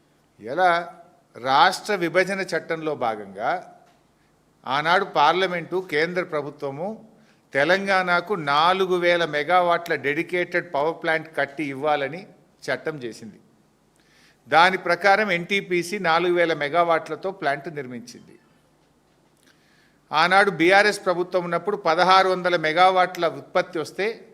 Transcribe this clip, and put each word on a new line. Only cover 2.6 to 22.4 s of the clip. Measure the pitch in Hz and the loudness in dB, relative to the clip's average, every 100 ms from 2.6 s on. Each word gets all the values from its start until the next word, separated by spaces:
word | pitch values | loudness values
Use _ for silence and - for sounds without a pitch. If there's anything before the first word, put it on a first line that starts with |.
| - 165 156 | -4 -6 -6
భాగంగా | 143 120 110 101 95 117 180 - - _ _ _ _ _ _ _ _ - | -4 -4 -4 -8 -6 -4 -4 -8 -20 _ _ _ _ _ _ _ _ -4
ఆనాడు | 135 156 185 | -2 2 2
పార్లమెంటు, | 196 160 147 170 190 175 156 180 185 | 2 2 4 4 -2 -4 -6 -8 -4
కేంద్ర | 147 165 180 | -2 -2 -2
ప్రభుత్వము | 175 156 143 143 143 139 185 220 - _ _ _ _ | -4 -6 -8 -10 -10 -8 -10 -12 -18 _ _ _ _
తెలంగాణకు | 135 147 190 196 190 180 175 175 | 0 2 2 2 0 2 0 0
నాలుగు | 208 147 143 165 190 190 180 | -6 0 2 4 2 0 0
వేల | 175 175 | 2 2
మెగావాట్ల | 165 147 143 180 175 170 165 | 0 -2 2 2 4 0 -2
డెడికేటెడ్ | 156 131 147 170 180 175 180 - | -4 -2 -4 -4 -4 -4 -4 -4
పవర్ | 139 151 160 | -4 -4 -4
ప్లాంట్ | 170 160 151 - | -2 -2 -4 -6
కట్టి | 139 - | -6 -4
ఇవ్వాలని | 151 135 151 147 135 165 208 - _ _ - | -8 -4 -2 -2 -2 -8 -16 -20 _ _ -8
చట్టం | 127 - 156 | -6 -6 -8
చేసింది. | 117 107 110 90 _ _ _ _ _ _ _ _ _ _ - | -12 -14 -18 -20 _ _ _ _ _ _ _ _ _ _ -2
దాని | 151 180 185 | 4 4 2
ప్రకారం | 175 170 202 196 214 | -2 0 2 2 2
ఎన్టీపీసీ | 170 175 202 170 175 170 208 | -2 -2 -4 -2 -4 -4 -4
నాలుగు | 175 160 180 | 0 0 2
వేల | 175 170 | 2 0
మెగావాట్లతో | 156 147 160 170 160 160 151 190 | 0 -2 0 2 0 -2 -10 -10
ప్లాంట్ | 190 147 143 160 | -6 -4 -4 -6
నిర్మించింది. | 147 127 123 113 - - - _ _ _ _ _ _ _ _ _ _ _ _ _ _ _ _ _ | -12 -12 -14 -16 -20 -20 -20 _ _ _ _ _ _ _ _ _ _ _ _ _ _ _ _ _
ఆనాడు | 147 170 190 202 | 0 4 4 4
బీఆర్ఎస్ | 165 165 196 208 202 | 4 4 6 4 0
ప్రభుత్వం | - 175 175 185 | -2 -2 -2 -2
ఉన్నప్పుడు | 175 170 175 202 | -2 -4 -4 -4
పదహారు | 170 165 180 190 185 | 0 2 6 6 4
వందల | 185 | 0